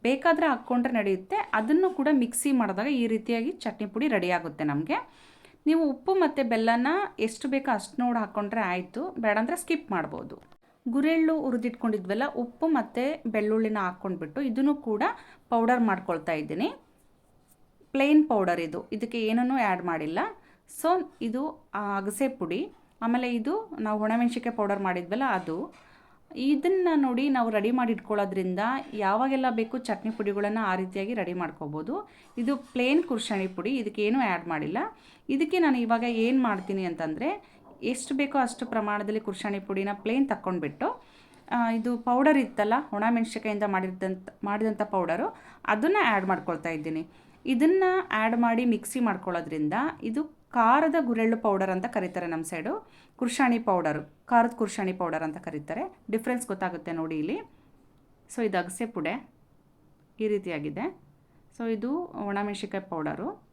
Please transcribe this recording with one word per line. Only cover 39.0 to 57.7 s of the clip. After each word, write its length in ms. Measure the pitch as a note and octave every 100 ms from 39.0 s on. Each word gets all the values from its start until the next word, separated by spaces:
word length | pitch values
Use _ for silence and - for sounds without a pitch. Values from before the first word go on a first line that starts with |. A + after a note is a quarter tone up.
| G#3 G#3+
ಕುರ್ಷಣಿ 400 | A3 F#3+ G#3 G3+
ಪುಡಿನ 280 | F#3+ G3 G3
ಪ್ಲೇನ್ 360 | G3+ G#3+ B3 C4+
ತಕ್ಕೊಂಡ್ಬಿಟ್ಟು, 760 | G3+ - F#3 D3+ D3 F#4 B4+ - - - - -
ಆ, 200 | A#3+ A3+
ಇದು 280 | A3+ A3+ A#3+
ಪೌಡರ್ 380 | A#3+ B3 D4 C#4
ಇತ್ತಲ್ಲ, 380 | A#3+ - G#3 A#3+ D4
ಒಣ 120 | G3+ A3
ಮೆಣ್ಸಿನ್ಕಾಯಿಂದ 520 | A#3 A3+ A3 G#3+ G3+ G3+
ಮಾಡಿದಂಥ, 640 | G3 F#3 F#3 F#3+ F#3 - -
ಮಾಡಿದಂಥ 380 | G#3 G#3 A3 G#3
ಪೌಡರು, 540 | G#3 F#3+ E3 E3+ E4 - - - -
ಅದನ್ನ 300 | G#3+ C#4 G#4
ಆ್ಯಡ್ 220 | C4+ G#3 F#3+
ಮಾಡ್ಕೊಳ್ತಾ 420 | F3+ D3 E3 E3
ಇದ್ದೀನಿ. 380 | D#3+ D#3 D#3 E3 - - - -
ಇದನ್ನ 380 | B3+ D#4 F#4+ F#4 F#4 F#4
ಆ್ಯಡ್ 260 | G#3+ A3 A#3
ಮಾಡಿ 280 | A#3 A3+
ಮಿಕ್ಸಿ 360 | B3 A3 - C4
ಮಾಡ್ಕೊಳ್ಳೋದ್ರಿಂದ 760 | A#3 F#3 F#3 F3 E3 D#3+ D3+ F#3+ C#4+ -
ಇದು 220 | - A3+ D#4 - _
ಖಾರದ 420 | B3 A3+ B3+ D#4+ D#4+
ಗುರೆಳ್ಳು 360 | C4 A3+ A3+ A3+
ಪೌಡರ್ 340 | A3+ G3 F#3+
ಅಂತ 160 | F#3 F#3
ಕರೀತಾರೆ 400 | A3 F3+ F#3 F3
ನಮ್ಮ 180 | E3
ಸೈಡು, 440 | D#3+ E3+ F3 G4 - - - -
ಕುರ್ಷಾಣಿ 420 | B3 A#3+ C4 A#3
ಪೌಡರು, 680 | A3+ F#3 D#3+ D3 D3 - -
ಖಾರದ 240 | A#3+ A#3
ಕುರ್ಷಾಣಿ 420 | A#3 G#3+ - F#3+
ಪೌಡರ್ 300 | F#3 F3 D#3+
ಅಂತ 140 | D#3+ D3+
ಕರೀತಾರೆ. 600 | - D#3 D3 F3 F#4 - -
ಡಿಫ್ರೆನ್ಸ್ 360 | A3 A3+ B3 A#3+
ಗೊತ್ತಾಗುತ್ತೆ 460 | F#3+ F#3 E3 D#3
ನೋಡಿ 260 | E3 D#3+ D#3
ಇಲ್ಲಿ. 200 | D#3+ D#4 A4+ - _